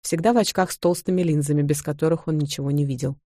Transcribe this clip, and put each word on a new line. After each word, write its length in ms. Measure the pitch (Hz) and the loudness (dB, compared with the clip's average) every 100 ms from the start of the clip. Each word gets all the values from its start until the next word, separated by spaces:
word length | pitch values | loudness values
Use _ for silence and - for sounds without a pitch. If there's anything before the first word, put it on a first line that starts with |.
Всегда 280 | - 165 196 | -4 0 2
в 40 | 240 | 2
очках 360 | 208 - 185 | 2 0 -2
с 60 | - | 0
толстыми 440 | 175 175 - 185 | 0 0 0 0
линзами, 400 | 175 151 147 147 | 2 0 2 2
без 180 | 143 147 | 2 0
которых 460 | - 147 160 165 - | -4 -2 0 0 -2
он 100 | 156 | -2
ничего 360 | 147 - 139 | -2 -4 -2
не 120 | 143 | 0
видел. 360 | 143 127 135 139 _ | 0 -2 -6 -6 _